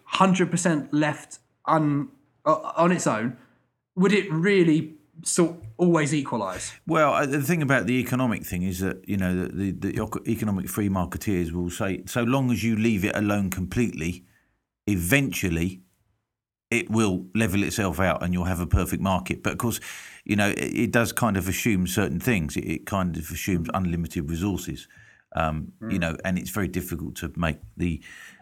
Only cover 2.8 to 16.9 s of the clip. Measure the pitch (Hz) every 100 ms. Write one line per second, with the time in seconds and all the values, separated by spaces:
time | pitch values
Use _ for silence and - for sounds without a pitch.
2.8 | 175 175 156 110 120 - _ _ _ _
3.8 | _ 185 190 202 190 160 196 196 170 156
4.8 | - - _ 160 - - 165 - - -
5.8 | 180 160 143 151 131 117 95 92 - -
6.8 | - 160 147 107 143 143 135 175 135 131
7.8 | 95 127 120 127 127 101 87 87 92 92
8.8 | 95 - - 98 92 90 80 92 98 -
9.8 | 101 - 107 - - 107 107 95 - -
10.8 | 101 95 87 - 110 90 82 87 87 -
11.8 | 98 90 - 127 117 135 127 107 113 107
12.8 | 117 104 95 - 104 104 95 95 87 123
13.8 | 113 - 82 87 - _ _ _ _ _
14.8 | - 92 87 143 131 - 92 82 92 -
15.8 | _ _ _ _ _ _ _ _ _ 117
16.8 | -